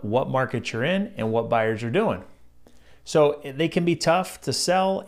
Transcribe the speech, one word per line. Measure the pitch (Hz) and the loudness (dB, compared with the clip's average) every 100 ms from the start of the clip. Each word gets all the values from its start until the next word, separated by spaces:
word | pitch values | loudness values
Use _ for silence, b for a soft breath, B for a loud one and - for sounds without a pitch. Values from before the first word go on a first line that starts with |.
what | 101 120 139 | -2 -2 0
market | 131 127 120 - | -2 -2 -4 -4
you're | 113 | -2
in | 139 190 202 - | 0 0 -2 -4
and | 110 | -2
what | 113 113 | 0 2
buyers | 117 110 110 | 2 2 0
are | 117 | -2
doing. | 160 214 90 - - - - - b b b | 0 0 -2 -8 -20 -20 -20 -20 b b b
So | - 160 147 147 | 0 4 4 2
they | 139 131 160 | -6 -2 0
can | 175 | 2
be | 175 160 | 2 2
tough | 165 175 180 - | 2 2 0 -6
to | - | -6
sell | - - 185 190 190 | -2 2 2 2 -2